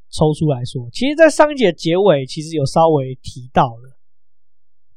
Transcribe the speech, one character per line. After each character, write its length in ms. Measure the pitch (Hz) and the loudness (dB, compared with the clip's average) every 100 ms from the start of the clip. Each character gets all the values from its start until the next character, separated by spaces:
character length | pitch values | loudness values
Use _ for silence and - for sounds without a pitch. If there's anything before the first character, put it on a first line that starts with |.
| - | -16
抽 240 | - 156 | -2 -2
出 160 | 151 151 | 0 -2
来 120 | 127 | -4
说。 240 | 123 135 123 | -6 -10 -10
其 160 | - 269 | -4 -4
实 80 | 302 | 4
在 120 | 320 | 4
上 240 | - 302 | 4 0
一 40 | 285 | 2
节 160 | 202 | 0
结 240 | - 165 175 | 0 -2 2
尾 280 | 202 147 | 2 2
其 160 | 131 - | -2 -10
实 140 | 156 | -8
有 100 | 160 | -4
稍 260 | 135 175 165 | 0 2 4
微 260 | 151 131 127 | 2 -2 -10
提 340 | - - 123 | -14 -16 -4
到 220 | - 135 | -2 -2
了， 240 | 117 131 - - - - - - - - - - | -4 -20 -20 -20 -20 -20 -20 -20 -20 -20 -20 -20